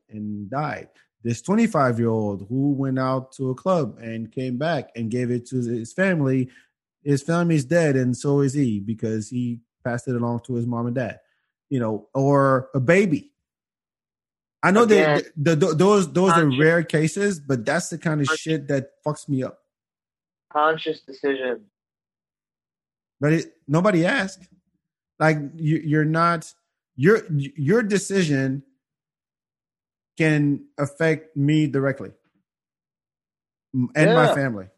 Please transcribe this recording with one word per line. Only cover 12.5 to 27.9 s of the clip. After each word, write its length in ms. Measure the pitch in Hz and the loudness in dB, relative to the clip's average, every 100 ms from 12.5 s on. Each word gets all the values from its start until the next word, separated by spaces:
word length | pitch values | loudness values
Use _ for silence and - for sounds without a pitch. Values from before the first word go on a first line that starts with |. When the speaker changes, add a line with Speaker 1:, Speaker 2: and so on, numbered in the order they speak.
| 131 131 | 2 0
Speaker 1:
a 60 | 139 | -2
baby. 520 | 127 180 208 131 - _ _ _ _ _ _ _ _ _ _ _ _ _ | 2 4 2 0 -4 _ _ _ _ _ _ _ _ _ _ _ _ _
I 80 | 160 | 2
know 140 | 202 | 4
that 100 | 233 | 6
Speaker 2:
Again, 220 | 208 156 147 | 6 6 2
Speaker 1:
th-, 120 | - 160 | -2 -2
th-, 160 | 147 156 | 0 2
th-, 160 | 180 156 | 2 4
those, 340 | 185 208 165 | 4 4 2
those 180 | 151 190 | 2 4
are 120 | 170 | 4
Speaker 2:
conscious 180 | 151 131 | 4 4
Speaker 1:
rare 220 | 156 170 | 4 4
cases, 560 | 165 160 156 196 202 175 | 2 0 0 0 -2 -2
but 240 | 139 127 | -4 -4
that's 240 | 110 160 - | -2 -2 -4
the 100 | 165 | -6
kind 220 | 170 151 | -4 -2
of 80 | 143 | 0
Speaker 2:
conscious 120 | 156 | -2
Speaker 1:
shit 280 | 160 160 143 | -2 -4 -2
that 220 | 139 135 _ | -4 -4 _
fucks 240 | 151 147 - | -8 -8 -4
me 140 | 135 | -4
up. 160 | 123 - _ _ _ _ _ _ _ _ _ | -4 -10 _ _ _ _ _ _ _ _ _
Speaker 2:
Conscious 480 | 151 156 160 160 156 | 0 0 0 -4 -8
decision. 640 | - 135 143 135 127 113 - _ _ _ _ _ _ _ _ _ _ _ _ _ _ _ | -12 -6 -4 -2 -4 -8 -10 _ _ _ _ _ _ _ _ _ _ _ _ _ _ _
Speaker 1:
But 120 | 147 | 0
it, 200 | 160 - _ - | 0 -2 _ -2
nobody 400 | 156 202 175 175 | 0 2 2 2
asked. 400 | 269 196 - - _ _ _ _ _ _ - | 0 -4 -10 -20 _ _ _ _ _ _ 0
Like, 200 | 156 151 143 160 | 2 2 -2 -6
you, 220 | 156 160 | -2 -2
you're 200 | 160 151 | 0 0
not, 480 | 151 160 170 170 - - _ _ _ | 2 2 0 0 -6 -20 _ _ _
your, 280 | - 151 220 214 | 0 4 4 2
your 500 | 147 139 - 139 220 | -4 -4 -4 0 2
decision 800 | 208 | 2